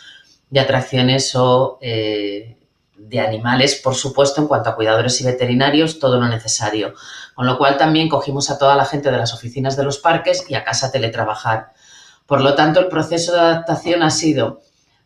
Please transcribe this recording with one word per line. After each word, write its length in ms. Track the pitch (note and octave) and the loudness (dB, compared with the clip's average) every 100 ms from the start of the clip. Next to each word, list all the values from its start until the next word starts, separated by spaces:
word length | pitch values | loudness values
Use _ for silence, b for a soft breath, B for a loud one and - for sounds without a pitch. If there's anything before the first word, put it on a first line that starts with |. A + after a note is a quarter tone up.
| B B B B - | B B B B -4
de 80 | C3+ | -2
atracciones 760 | C3+ C3 B2+ C3 B2+ C3 - B2+ | 2 0 0 0 2 2 0 0
o, 420 | B2+ B2+ C3 - | 4 4 2 -4
eh, 760 | B2 A2+ G#2+ G#2 G2+ G2+ A2+ A2+ _ _ _ _ | -6 -4 -2 -2 -4 -8 -12 -20 _ _ _ _
de 220 | G#2+ A2+ | -8 -4
animales, 560 | A2 A2 A#2+ B2+ C#3 - | -2 -2 -2 2 2 0
por 180 | C3 | -4
supuesto, 480 | B2 C#3 C3+ C#3 - | -4 -4 2 2 2
en 60 | D3+ | 0
cuanto 220 | B2+ A2 | 0 -2
a 60 | - | -2
cuidadores 440 | A2 A2+ B2 - | 2 2 2 0
y 20 | |
veterinarios, 760 | B2+ B2 A#2+ B2 C#3 D3 D#3+ D#3+ | -2 -2 0 2 2 2 2 0
todo 200 | C3 B2 | 0 2
lo 80 | A#2+ | 0
necesario. 680 | A2+ A2+ - G#2+ G#2+ G2 B B B B - | -2 -4 -4 -4 -4 -6 B B B B -4
Con 100 | B2+ | -2
lo 120 | B2+ | 2
cual 200 | C#3 C#3+ | 2 4
también 320 | D#3+ D#3 D#3+ | 2 2 2
cogimos 400 | C#3+ - C#3 C#3 | 0 -2 -4 -4
a 80 | C#3 | 2
toda 180 | C#3 C#3 | 4 4
la 100 | C#3 | 2
gente 260 | C#3+ C#3 | 0 0
de 60 | B2 | 0
las 160 | A#2 | -2
oficinas 440 | - A#2 C#3 C3+ C3+ | -6 -10 -6 -4 -2
de 60 | |
los 160 | C#3 C#3 | -4 0
parques 460 | E3+ E3 - F3+ - | 0 0 0 -2 -2
y 80 | A#2+ | -6
a 80 | |
casa 240 | - A#2 B2+ | -4 -4 -2
a 40 | |
teletrabajar. 840 | C3+ A2 A2+ A2 G#2+ A#2+ A2 - b b b b b - | -2 -4 -4 -6 -4 -4 -4 -6 b b b b b -2
Por 160 | C#3 | 2
lo 140 | C3+ C#3+ | 2 2
tanto, 240 | D#3 D#3 | 2 4
el 80 | - | 2
proceso 460 | D#3+ D#3 E3 F3 | 0 -2 -2 0
de 60 | F3 | 2
adaptación 640 | E3+ E3 - D#3 F3 E3+ | 2 2 -2 -4 -2 2
ha 60 | D#3 | 2
sido 520 | - D#3+ C3 A2+ - _ _ _ _ | 2 0 0 -2 -6 _ _ _ _